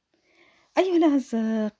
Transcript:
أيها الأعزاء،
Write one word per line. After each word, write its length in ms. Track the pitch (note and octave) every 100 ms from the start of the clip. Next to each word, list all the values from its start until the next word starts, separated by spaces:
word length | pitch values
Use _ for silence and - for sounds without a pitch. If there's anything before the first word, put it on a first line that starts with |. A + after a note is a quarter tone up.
| _ _ _ _ _ _ _ D4+
أيها 200 | F#4+ E4+
الأعزاء، 720 | D#4+ C#4 - A3+ A3 A3 G#3+